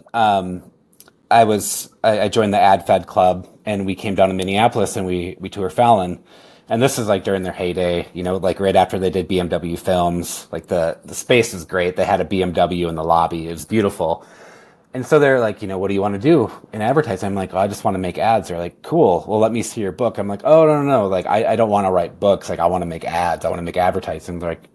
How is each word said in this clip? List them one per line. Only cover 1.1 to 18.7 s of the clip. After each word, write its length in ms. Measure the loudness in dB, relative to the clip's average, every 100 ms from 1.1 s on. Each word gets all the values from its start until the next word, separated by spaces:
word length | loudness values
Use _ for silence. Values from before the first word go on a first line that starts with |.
| _ 2
I 140 | 4
was, 500 | 6 4 -2 -6 -8 _
I, 180 | 0 2
I 60 | 0
joined 220 | 2 2
the 80 | 4
Ad 280 | 6 4 4
Fed 180 | 0 0
Club 420 | 2 2 2 -6 -14
and 220 | -6 -4 -4
we 80 |
came 220 | -4 -4 2
down 140 | 2
to 40 |
Minneapolis 640 | 2 -2 2 2 2 -2 -2
and 100 | -4
we, 300 | -4 -6 -10
we 100 | -12
toured 220 | -6 -6
Fallon. 520 | 2 4 4 2 -6 _ -20 -20 -20 -6
And 140 | 0
this 160 | 0 0
is, 80 | 0
like, 160 | 0
during 180 | 0 -4
their 100 | -4
heyday, 560 | -6 -4 -2 -2 -2 -6
you 80 | -8
know, 160 | -4 -2
like, 220 | -2 -2
right 160 | 2 2
after 240 | 2 0
they 100 | -2
did 180 | -2 -2
B 120 | -2
M 100 | -2
W 260 | -4 -4 -6
films, 720 | -2 0 0 -2 -6 -10 -10
like, 160 | -12 -4
the, 320 | -2 -2 -4
the 120 | -12 -10
space 360 | 0 2 2
is 140 | -4 -6
great. 300 | -2 -2 0
They 100 | 0
had 160 | 0
a 40 | 0
B 180 | -2
M 100 | -2
W 340 | 0 0 0 -4
in 60 |
the 100 | -4
lobby. 440 | 0 2 2 -2 -8
It 40 |
was 140 | -10 -4
beautiful. 580 | 0 0 0 -4 -4 -8 -20 -20 -20 -20 _ _
And 120 | -10 2
so 140 | 4
they're 200 | 4 2
like, 220 | 0 -2
you 60 | -6
know, 100 | -4
"What 120 | -2
do 40 |
you 80 | 0
wanna 160 | 0 0
do 340 | 2 4 2 -6 -14
in 80 | -6
advertising?" 460 | -2 0 0 -4 -4
I'm 80 | -4
like, 180 | -4
"Oh, 40 | -2
I 100 | -2
just 160 | -2
wanna 160 | -4 -2
make 180 | -4 -2
ads." 300 | 0 0 -2
They're 100 | -8
like, 240 | -8